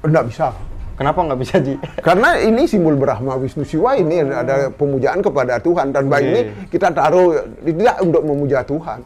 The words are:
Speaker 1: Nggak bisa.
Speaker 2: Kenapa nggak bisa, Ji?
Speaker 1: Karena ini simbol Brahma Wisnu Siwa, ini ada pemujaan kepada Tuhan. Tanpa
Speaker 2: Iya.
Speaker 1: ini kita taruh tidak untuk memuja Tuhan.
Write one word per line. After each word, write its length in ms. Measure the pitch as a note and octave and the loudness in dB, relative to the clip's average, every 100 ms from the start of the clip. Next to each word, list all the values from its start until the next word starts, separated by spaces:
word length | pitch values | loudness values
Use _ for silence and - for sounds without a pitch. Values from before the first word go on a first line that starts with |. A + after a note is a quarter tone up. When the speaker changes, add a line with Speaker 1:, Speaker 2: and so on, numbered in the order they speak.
Speaker 1:
Nggak 240 | D#3 D#3 A#2+ | 4 2 0
bisa. 240 | - D#3+ - - - - | -2 -4 -4 -12 -10 -10
Speaker 2:
Kenapa 260 | - C3+ F#3 | -2 -2 0
nggak 180 | E3 C3 | -2 -2
bisa, 160 | B2+ F#3 | 0 0
Ji? 220 | C#3 - - - | 0 -4 -8 -2
Speaker 1:
Karena 380 | E3 F3+ C#4+ F4 | 2 4 4 2
ini 260 | A3 A3+ | 2 2
simbol 260 | D4 G#3 E3 | 2 2 2
Brahma 420 | C#3+ C#3 A2 C3 | 2 0 -2 -4
Wisnu 280 | C3 C3 - | -4 -4 -6
Siwa, 320 | C#3 D#3 A#3 | -4 -2 0
ini 240 | C4+ D#3+ E3+ | 0 0 0
ada 460 | C#3 C3+ B2 C3+ C3+ | 0 -2 -2 0 -2
pemujaan 500 | - C#3+ C3+ B2+ D3+ | -2 -2 0 0 0
kepada 340 | G3 C#3 B2 A#2+ | 0 0 -2 0
Tuhan. 340 | D#3+ F3 C#3 | 0 0 0
Tanpa 280 | C#3 C3+ C#3+ | -2 0 0
Speaker 2:
Iya. 40 | |
Speaker 1:
ini 140 | C#3 A3 A3 G3+ | 2 0 -2 -8
kita 260 | F#3+ E3+ F#3 | -6 -2 0
taruh 480 | D#3+ D3+ F3+ F3+ D3+ F#2+ - | 2 2 4 4 2 -4 -6
tidak 380 | C#3+ D#3+ A3+ - | -4 2 0 2
untuk 200 | F#3+ D#3+ | 2 2
memuja 380 | D3+ C#3+ C#3+ B2+ | 0 -2 0 -2
Tuhan. 380 | - D3 D#3+ A2+ | -2 -6 -6 -12